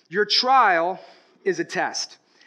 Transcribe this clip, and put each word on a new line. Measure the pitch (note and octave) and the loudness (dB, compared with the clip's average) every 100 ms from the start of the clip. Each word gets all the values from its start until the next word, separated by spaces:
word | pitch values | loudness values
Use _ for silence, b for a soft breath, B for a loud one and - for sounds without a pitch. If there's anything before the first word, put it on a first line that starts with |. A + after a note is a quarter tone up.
| _ | _
Your | F3+ G#3 | -4 0
trial | - B3 C4 G#3+ E3 F3 F#3+ B B B B | 0 2 4 4 2 0 -6 B B B B
is | G3 E3 | -6 -4
a | |
test. | E3 F#3 C3+ - - - _ b | -6 -4 -6 -6 -10 -14 _ b